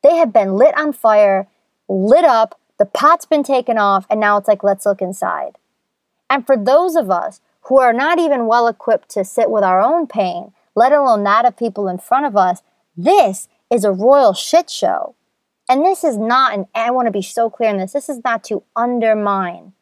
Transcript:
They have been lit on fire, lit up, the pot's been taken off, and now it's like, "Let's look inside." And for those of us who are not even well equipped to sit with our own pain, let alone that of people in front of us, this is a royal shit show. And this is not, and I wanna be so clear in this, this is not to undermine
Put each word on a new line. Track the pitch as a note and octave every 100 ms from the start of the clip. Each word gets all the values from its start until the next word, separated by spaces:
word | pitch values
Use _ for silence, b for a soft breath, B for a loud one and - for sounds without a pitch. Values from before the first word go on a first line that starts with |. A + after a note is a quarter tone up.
They | - E4+
have | C#4
been | A3 G3 F#3+
lit | C#4+ -
on | D4+
fire, | - A3 G#3+ G3+ G3 G3 _ _ _ -
lit | G3 G3 D4
up, | E4 A#3 A3 - _ _
the | G3+
pot's | - C#4+ E4+ -
been | D4+
taken | C#4 C4 B3 A3+
off, | G3+ G3 -
and | G#3+
now | G#3 G#3
it's | G3+
like, | G3+
"Let's | G3+ G3 G#3
look | G3
inside." | F#3 F#3+ F#3 D3+ - _ _ _ _ _ _ _ _
And | C#4 A#3+
for | C4
those | G3+ C#4+ F4+ E4
of | G3+
us | F3+ - - _ _
who | - C4
are | B3
not | A#3 D4 F4
even | E4 C4+ A3+
well | A#3 A#3
equipped | A3 - A3+ _
to | G#3+
sit | F#3+ - A3+
with | A3
our | G3 F#3
own | A3+ E4+ C#4+
pain, | A3 F3+ F3 - _ _
let | - B3
alone | D4 C4+ G#3+
that | G3+ G#3
of | A#3+
people | - A#3 G3 F#3+
in | F3+
front | - C4
of | D4
us, | G3+ F#3 F3+ _ _ _ E3+
this | G3+ G4+ A#3 F#3+ - _ _
is | A#3+
a | G3+
royal | F#3 A3+ C#4 A#3
shit | F#3+ - E4 E4
show. | - - - - _ _ _ _ _ -
And | C4
this | F4 F#4+
is | D#4+ G#3+
not, | A3 B3+ C4
and | G3+ F#3+
I | A3+ A#3
wanna | B3+ A#3+
be | G3+
so | F#3 - A3+
clear | - A3
in | G3+
this, | F#3+
this | C#4+ -
is | B3+
not | B3+ A3+
to | - G#3+ _
undermine | A3+ A#3+ B3 A3+ G#3+ G#3 G3 F3+ F3 F#3+ _